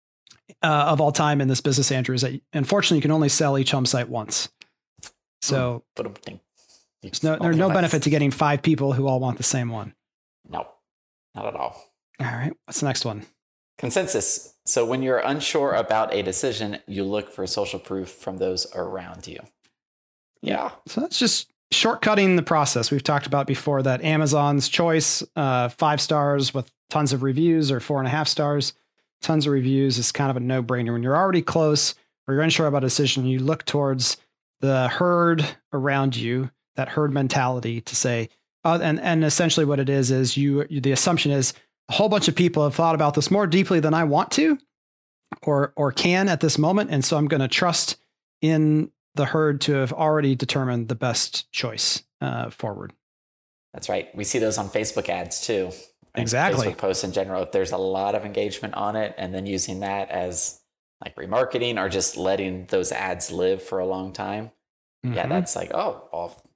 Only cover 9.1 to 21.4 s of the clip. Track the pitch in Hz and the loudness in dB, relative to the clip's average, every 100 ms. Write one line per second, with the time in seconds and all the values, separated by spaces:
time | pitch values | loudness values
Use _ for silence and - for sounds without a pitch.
9.1 | 131 127 123 117 135 120 113 104 - _ | 0 -2 -2 -2 0 -2 -6 -12 -16 _
10.1 | _ _ _ _ 80 - - _ _ _ | _ _ _ _ -10 -10 -14 _ _ _
11.1 | _ _ - 107 - 62 - - _ _ | _ _ -10 -10 -6 -8 -8 -20 _ _
12.1 | _ 127 117 139 - - - 147 123 120 | _ -6 -4 -6 -8 -8 -4 -2 -2 -4
13.1 | 104 - _ _ _ _ - 123 190 185 | -8 -14 _ _ _ _ -10 -4 -2 -2
14.1 | - - - - _ - - 117 131 131 | -2 -2 -2 -6 _ -4 0 0 0 0
15.1 | 123 120 143 143 160 139 104 107 107 110 | 0 0 -2 -2 0 0 0 0 0 0
16.1 | 104 95 - 135 104 107 104 - 98 98 | 0 -2 -2 -2 -2 -6 -8 -8 -6 -2
17.1 | 104 104 - 95 - 98 92 - 95 90 | -4 -6 -8 -6 -4 -4 -6 -8 -8 -8
18.1 | - - 95 92 92 - - 170 95 87 | -10 -12 -4 -4 -2 -6 -6 -6 -8 -12
19.1 | 87 - - - _ _ _ _ _ _ | -16 -16 -16 -18 _ _ _ _ _ _
20.1 | _ _ _ 220 - - - - - 330 | _ _ _ -4 -4 -4 -8 -10 -6 -4
21.1 | - 240 - | 0 0 0